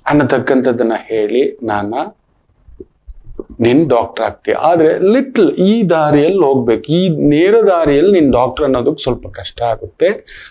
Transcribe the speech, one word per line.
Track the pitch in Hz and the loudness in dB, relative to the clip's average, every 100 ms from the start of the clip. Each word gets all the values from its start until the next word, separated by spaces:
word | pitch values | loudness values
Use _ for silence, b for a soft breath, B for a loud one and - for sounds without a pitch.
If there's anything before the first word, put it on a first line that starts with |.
| - | -2
ಅನ್ನತಕ್ಕಂಥದ್ದನ್ನ | 147 127 135 110 131 123 120 113 110 | 0 2 0 0 0 0 0 -2 -2
ಹೇಳಿ, | - 110 104 120 143 - | -4 -4 -2 0 -2 -4
ನಾನ | 113 104 101 123 185 - _ _ _ _ - - - _ - - - - - - | -6 -4 -4 -6 -8 -12 _ _ _ _ -20 -20 -20 _ -20 -20 -18 -18 -16 -4
"ನೀನ್ | 117 135 156 | 0 2 2
ಡಾಕ್ಟರ್ | 120 113 - 107 | 0 0 -4 -6
ಆಗ್ತೀಯ, | - - | -4 -4
ಆದ್ರೆ | - 156 170 160 165 | 0 0 2 2 2
ಲಿಟ್ಲ್ | 190 247 277 240 170 | 2 0 0 2 2
ಈ | - 190 226 185 | 2 0 2 2
ದಾರಿಯಲ್ಲಿ | 165 151 147 156 196 | 0 2 2 2 2
ಹೋಗ್ಬೇಕು, | 147 131 117 113 - | 2 2 0 -2 0
ಈ | 165 185 | -2 0
ನೇರ | 147 143 147 185 226 202 | 0 2 2 4 4 2
ದಾರಿಯಲ್ಲಿ | 175 156 143 185 190 | 2 2 2 4 4
ನೀನ್ | 143 | 2
ಡಾಕ್ಟರ್ | 120 127 - | 2 0 -2
ಅನ್ನೋದಕ್ಕೆ | 143 127 123 - | -2 0 -2 -2
ಸ್ವಲ್ಪ | - 120 - | -4 -6 -8
ಕಷ್ಟ | - 95 - | -16 -16 -6
ಆಗುತ್ತೆ. | 120 110 95 - 170 214 B B B | -4 -4 -8 -2 -2 -2 B B B